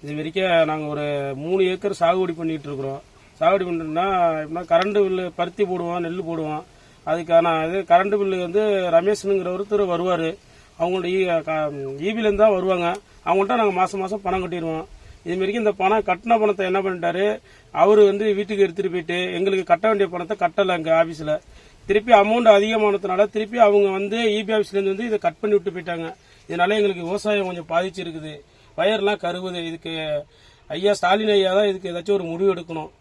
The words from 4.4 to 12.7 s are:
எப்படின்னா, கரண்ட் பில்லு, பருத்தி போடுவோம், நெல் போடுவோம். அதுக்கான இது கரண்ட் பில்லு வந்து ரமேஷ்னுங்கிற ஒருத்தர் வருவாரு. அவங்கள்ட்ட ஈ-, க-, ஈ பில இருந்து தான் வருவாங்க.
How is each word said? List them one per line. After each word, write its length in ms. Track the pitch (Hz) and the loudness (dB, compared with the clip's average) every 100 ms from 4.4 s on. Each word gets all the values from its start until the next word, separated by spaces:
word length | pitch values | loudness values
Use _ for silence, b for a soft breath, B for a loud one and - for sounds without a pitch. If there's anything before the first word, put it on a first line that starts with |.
எப்படின்னா, 200 | 156 165 180 | -6 -8 2
கரண்ட் 260 | 170 196 208 | 2 2 0
பில்லு, 200 | 196 185 180 165 | 0 0 -6 -4
பருத்தி 260 | 175 175 202 | -6 -2 -2
போடுவோம், 320 | 180 170 175 | -2 -4 -4
நெல் 240 | 170 175 165 | -4 -6 -6
போடுவோம். 340 | 165 151 151 - b b b - | -6 -6 -8 -10 b b b -4
அதுக்கான 460 | 160 165 165 170 165 160 | -4 4 4 4 0 0
இது 100 | 190 185 | -4 4
கரண்ட் 260 | 170 196 208 | 4 4 0
பில்லு 180 | 202 185 175 | 0 -2 -2
வந்து 160 | 185 214 202 180 | 0 2 0 2
ரமேஷ்னுங்கிற 560 | 165 185 208 196 196 180 185 | 2 2 0 0 -2 -2 -6
ஒருத்தர் 280 | 202 208 196 | -2 0 0
வருவாரு. 380 | 170 180 175 160 196 b b b _ | 0 0 0 -2 -6 b b b _
அவங்கள்ட்ட 280 | 170 185 175 185 | -2 -2 -2 -2
ஈ-, 260 | 185 165 151 | 0 -2 -2
க-, 240 | 156 151 143 135 139 175 | -4 -4 -6 -10 -6 -4
ஈ 20 | 220 | -2
பில 100 | 214 | 0
இருந்து 140 | 202 | 4
தான் 120 | 220 190 | 4 4
வருவாங்க. 320 | 185 | 0